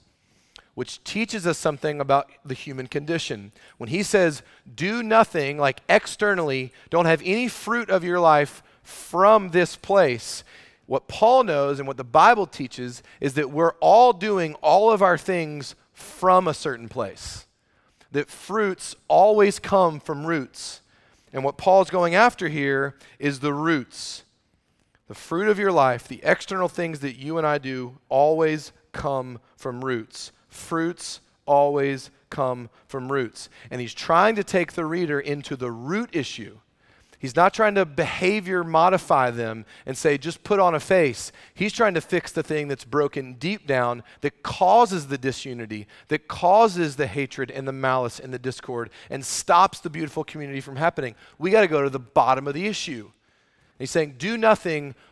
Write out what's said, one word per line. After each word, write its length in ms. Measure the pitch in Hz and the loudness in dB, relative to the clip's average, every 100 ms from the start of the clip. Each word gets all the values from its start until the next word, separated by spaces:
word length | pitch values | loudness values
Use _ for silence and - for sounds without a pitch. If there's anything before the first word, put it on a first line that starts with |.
| _ _ _ _ _ - _ | _ _ _ _ _ -20 _
which 300 | - 127 - | -12 -12 -12
teaches 420 | - 208 226 220 175 | -10 -6 -6 -4 -4
us 100 | 156 | -2
something 440 | 160 143 151 147 | -2 -4 -6 -4
about 280 | 139 139 139 _ | 0 0 0 _
the 100 | 147 | -12
human 340 | 131 - 131 131 | -12 -12 -12 -8
condition. 640 | 147 147 165 - 110 101 _ _ - | -8 -4 -4 -4 -10 -12 _ _ -14
When 100 | 117 | -6
he 140 | 165 | -4
says, 400 | 202 208 170 143 - _ - | 0 2 2 0 -14 _ -20
"Do 300 | 117 175 233 | -8 -6 -4
nothing," 520 | 226 220 226 170 139 147 | 0 2 2 0 -4 0
like 260 | 139 - - | 0 -2 2
externally, 840 | 202 - - 208 190 156 135 127 _ - | 2 2 -4 0 0 0 -2 -6 _ -2
don't 160 | 165 170 | 2 4
have 160 | 160 | 2
any 220 | 170 214 247 | 0 -2 -2
fruit 440 | - - 233 220 | -6 -6 -4 0
of 120 | 190 | -2
your 160 | 175 180 | 0 2
life 420 | 170 151 143 - _ _ | 6 6 2 -6 _ _
from 680 | - - - 170 202 220 190 | -20 -18 -6 4 6 6 4
this 260 | 170 180 - | 0 0 -4
place, 680 | - 196 160 117 - - - - - _ - | 0 4 4 0 -8 -14 -16 -20 -20 _ -6
what 220 | 135 - | -6 -6
Paul 340 | - 220 262 | 0 4 4
knows 380 | 226 147 139 139 | 4 0 0 -2
and 80 | 135 | -6
what 80 | 131 | -10
the 80 | |
Bible 420 | 123 156 190 233 185 | 0 6 6 6 0
teaches 560 | - 131 - 123 123 _ - | -6 -12 -10 -12 -12 _ -6
is 140 | 143 | -4
that 160 | 131 135 | -2 -4
we're 240 | 147 165 - | 2 0 2
all 320 | 160 208 247 | 6 8 8
doing 420 | 180 214 196 165 151 | 4 0 -2 -2 -2
all 300 | 156 175 220 | 4 6 6
of 100 | 214 | 6
our 160 | 190 170 | 4 2
things 560 | - 180 156 147 135 - _ | 0 -4 -4 -8 -12 -18 _
from 540 | _ - - 185 185 185 | _ -18 -2 4 4 4
a 80 | |
certain 340 | 143 156 120 117 | -2 -4 -6 -10
place, 580 | 127 101 - - - - _ _ _ _ _ _ | -8 -8 -8 -16 -16 -20 _ _ _ _ _ _
that 180 | 139 143 | -6 -6
fruits 640 | - - 214 202 180 - - - | -10 -6 -2 -2 -2 -10 -14 0
always 500 | 156 202 214 202 - | 4 6 6 4 2
come 400 | - 196 175 151 | 0 2 2 0
from 260 | - 143 | -8 -8
roots. 580 | 156 160 127 - - - _ _ _ _ _ | -4 -4 -4 -12 -16 -16 _ _ _ _ _
And 100 | 135 | -4
what 160 | 135 - | -4 -2
Paul's 320 | 190 190 185 | 4 4 4
going 240 | 180 170 | 2 2
after 320 | 175 240 - 170 | 4 4 2 -6
here 480 | 151 139 135 139 - - - | -4 -2 -2 -4 -8 -20 -4
is 220 | 143 135 | -4 -2
the 120 | 147 | -4
roots. 680 | 143 160 156 117 - - - _ _ _ _ _ _ _ _ _ | -2 0 -2 -4 -14 -14 -14 _ _ _ _ _ _ _ _ _
The 80 | 104 | -18
fruit 320 | - 165 208 | -6 -2 2
of 100 | 202 | 2
your 140 | 202 | 4
life, 340 | 170 131 120 - | 4 4 2 -6
the 140 | 127 | -6
external 460 | - - - 190 180 | 0 0 0 -4 -4
things 320 | - 170 151 | -4 -6 -6
that 160 | 139 123 | -10 -10
you 200 | 139 165 | -8 -2
and 80 | |
I 140 | 151 147 | 0 -2
do, 400 | 131 131 123 131 - | -4 -8 -10 -14 -4
always 600 | 131 147 160 156 156 - _ _ | 2 4 4 2 0 -8 _ _
come 480 | - 151 135 127 120 _ _ | -8 -4 -4 -6 -14 _ _
from 280 | 135 123 | -12 -8
roots. 460 | 131 120 110 - - _ _ | -6 -6 -6 -16 -18 _ _
Fruits 720 | - - 165 165 175 - - _ _ - | -18 -8 -4 -4 -6 -12 -14 _ _ 0
always 680 | 143 143 143 139 135 - _ - | 2 4 2 -2 -4 -10 _ -14
come 400 | - 131 123 117 _ _ | -6 -4 -4 -10 _ _
from 240 | 135 127 | -12 -6
roots. 380 | 139 117 - - - - | -4 -4 -8 -20 -20 -14
And 80 | 127 | -10
he's 120 | 117 | -10
trying 440 | - - 165 208 220 | -10 0 4 4 2
to 80 | |
take 300 | 190 190 165 | 0 -2 -2
the 100 | - | -4
reader 340 | 156 170 170 147 | -4 -2 -2 -2
into 380 | 143 147 - 135 | -4 -8 -8 -8
the 160 | 123 | -8
root 380 | 117 127 202 240 | -8 -6 -6 -4
issue. 460 | 170 131 - 101 107 _ _ _ _ _ _ | -6 -6 -8 -14 -18 _ _ _ _ _ _
He's 160 | 135 | -4
not 200 | 127 185 | 4 4
trying 220 | - 214 202 | 4 2 2
to 100 | 175 | 0
behavior 760 | 139 151 - 185 214 180 185 | -2 -4 -2 0 0 -2 -4
modify 680 | 170 160 175 185 - 151 127 | 0 4 4 4 2 2 2
them 340 | 117 113 110 107 - - | -2 -8 -8 -14 -18 -12
and 100 | 131 | -2
say, 220 | 160 143 | 0 0
"Just 260 | 151 165 | -4 -10
put 160 | - 208 | -2 2
on 140 | 180 | 4
a 60 | 156 | 2
face." 520 | - 190 151 113 - - - | 2 2 2 -2 -12 -16 -20
He's 180 | - 208 | -6 -6
trying 220 | - 220 | 0 0
to 80 | 170 | 0
fix 280 | - 175 - | -2 -4 -4
the 120 | - | -8
thing 260 | 151 156 143 | -4 -4 -6
that's 160 | 135 | -8
broken 500 | 120 147 143 147 131 | -4 -2 -2 -4 -12
deep 320 | 123 156 208 143 | -8 -6 -6 -2
down 360 | 131 120 120 - - | 0 0 -4 -10 -8
that 220 | 147 - | -8 -8
causes 640 | - - 185 220 226 185 139 | -10 -2 4 6 4 0 -6
the 100 | 135 | -6
disunity, 720 | 131 120 139 120 113 107 104 - - | -6 -6 -10 -12 -10 -12 -14 -18 -6
that 200 | 151 - | -6 -6
causes 680 | - 180 202 226 180 160 135 | -2 4 6 4 2 -4 -2
the 100 | 135 | -6
hatred 440 | 123 135 - 127 | -4 -8 -6 -10
and 160 | 127 135 | -8 -10
the 60 | |
malice 480 | 135 131 131 120 - | -4 -2 0 -2 -8
and 140 | 127 | -14
the 40 | 127 | -10
discord 520 | 127 120 - 120 113 - - | -8 -10 -10 -10 -10 -14 -14
and 160 | 139 | -12
stops 560 | 131 - - 233 190 - | -8 -8 2 4 4 2
the 80 | 175 | -12
beautiful 360 | 156 151 - | -10 -10 -8
community 360 | 151 156 143 135 | -10 -10 -12 -12
from 160 | 143 135 | -10 -4
happening. 380 | 165 170 127 107 - - | -4 -2 -10 -10 -20 -8
We 120 | 170 | 2
gotta 180 | 220 190 | 4 4
go 140 | 151 | 2
to 60 | 139 | 0
the 100 | 131 | -4
bottom 480 | 120 - 123 131 139 | -2 2 2 2 -2
of 60 | |
the 140 | 143 202 | -6 -6
issue. 400 | 202 - 123 101 | -6 -8 -12 -14
And 760 | _ _ _ _ _ _ - | _ _ _ _ _ _ -14
he's 100 | 135 | -4
saying, 260 | 170 151 127 | -2 -2 -4
"Do 180 | 175 233 | -8 0
nothing 580 | 220 208 180 156 143 - _ | 2 2 0 -6 -8 -16 _